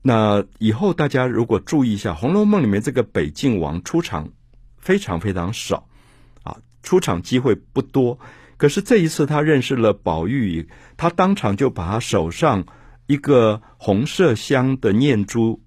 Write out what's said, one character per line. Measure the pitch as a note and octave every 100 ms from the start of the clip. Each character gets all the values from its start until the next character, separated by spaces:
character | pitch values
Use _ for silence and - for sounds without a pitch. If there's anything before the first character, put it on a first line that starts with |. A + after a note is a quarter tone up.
那 | C3 A2+ G#2+ G2+ F#2+ _
以 | A2
后 | G#2+ G3
大 | E3 D3
家 | C3+ B2+
如 | A2
果 | A#2 G#2
注 | - D#3
意 | B2+
一 | G2+
下， | A2
《红 | D#2+ A#2
楼 | G3
梦》 | G#3+ G#3
里 | A#2+
面 | G2+
这 | A#2
个 | B2+
北 | A2 - D2+
静 | D2+ C#3 G#2+
王 | D2+ D#2+
出 | - E3
场 | E3+ E2+ D2+ _ _ - - _
非 | - G3
常 | - E2+
非 | G2+
常 | F#2 F2
少， | A2 - E2 - _ _ _ _ -
啊， | - - _ _
出 | - F3+
场 | - F2
机 | - B2+
会 | B2+
不 | G2+ - -
多。 | - C#3 B2 B2 - - - -
可 | D3
是 | E3+
这 | G3+ A#3
一 | D#3+
次 | - D3
他 | D3+
认 | D3+ C#3+
识 | B2 C3+
了 | A2
宝 | G2 - D#2+ F2
玉， | C#3 G#2+ D#2+ D#2 - - -
他 | E3
当 | F3 F#3+
场 | G3 A2
就 | G2 C3
把 | - E2+
他 | G#2+
手 | - G#2 E2
上 | F2 D#3+ G#2 E2 - - - _
一 | C#3+
个 | C#3+ C3 A2 G#2+ - _
红 | - G2+ D3+
麝 | - F3
香 | A2 - C3+ C3 C3+
的 | A2
念 | G2+ C#3+ A#2 G2+
珠 | A#2 A2+ A2